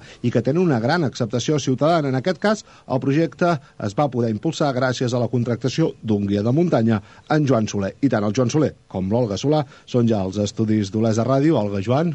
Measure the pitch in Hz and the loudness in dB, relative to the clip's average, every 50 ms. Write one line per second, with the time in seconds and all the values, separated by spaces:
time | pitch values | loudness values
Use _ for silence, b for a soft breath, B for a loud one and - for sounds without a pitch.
0 | B B B B - 123 - 127 - 127 143 175 190 170 135 110 110 131 165 175 | B B B B -4 0 0 0 0 0 0 2 2 2 2 2 0 0 0 0
1 | 156 110 - - 123 104 - 123 - - 151 139 - 139 131 - 143 160 175 165 | 0 -2 -2 -4 -6 -4 -4 -4 -2 0 -2 0 0 -2 0 2 2 2 2 2
2 | 147 135 127 131 113 185 180 - - 208 220 - - B B B B - 131 127 | 0 0 -2 -2 -2 -2 -4 0 0 0 0 0 -4 B B B B -4 -4 -2
3 | 123 135 135 160 165 156 - - 180 170 170 - B B B - 113 98 - - | 0 0 2 2 0 0 0 -2 0 0 0 -2 B B B -8 -8 -4 -2 0
4 | 147 135 131 120 120 113 107 95 - 165 - - 160 143 123 123 131 127 123 - | -2 0 0 0 0 0 -2 -2 -4 -4 -2 0 -2 0 0 0 0 0 0 -2
5 | 135 117 127 120 117 113 - 123 117 120 117 110 - 117 - 156 165 165 - - | -2 -2 0 0 -2 0 0 -2 0 -2 -2 -2 -2 -4 0 0 0 -2 -2 -6
6 | - 107 104 101 101 98 101 104 104 120 127 160 175 165 156 123 113 113 113 101 | -2 -2 0 0 0 0 0 0 0 2 2 2 2 2 2 2 2 2 2 0
7 | B B B B B - 151 156 151 127 135 113 107 101 - 101 98 95 - - | B B B B B -2 0 0 2 2 2 2 0 -2 -4 -4 -4 -4 -4 -2
8 | 143 131 123 107 107 107 101 131 127 117 - 156 139 - - _ _ - - 95 | -2 0 0 0 0 0 0 0 0 0 2 0 0 0 -2 _ _ -8 -6 -4
9 | 92 95 110 120 123 101 98 95 - 139 156 151 135 B B B B - - 123 | -2 0 0 0 0 -2 -4 -4 0 0 0 0 -2 B B B B -2 0 2
10 | 117 113 113 101 92 92 92 104 104 101 - - 113 107 110 107 101 98 101 107 | 2 2 2 0 -2 -2 -2 -2 -2 -2 -2 -2 0 0 0 0 0 -2 -2 0
11 | 117 113 107 113 113 123 135 139 143 165 160 117 104 101 101 98 95 113 127 147 | 0 2 2 0 0 2 2 2 2 2 2 2 0 -2 -4 -4 -2 0 0 0
12 | 170 175 | 0 -2